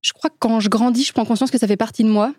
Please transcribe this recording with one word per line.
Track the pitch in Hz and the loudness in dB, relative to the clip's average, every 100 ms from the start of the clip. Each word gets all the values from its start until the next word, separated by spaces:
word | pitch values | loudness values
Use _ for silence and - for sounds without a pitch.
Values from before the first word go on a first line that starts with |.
Je | - | -6
crois | - 302 | -4 -8
que | _ | _
quand | 233 226 | -2 0
je | 208 | 0
grandis, | 214 247 240 | 2 2 0
je | 277 | 0
prends | - | -2
conscience | 220 226 262 | 0 0 0
que | 240 | 0
ça | 202 | 0
fait | 202 | 0
partie | 226 - | -2 0
de | 220 | 2
moi. | 214 220 | 2 0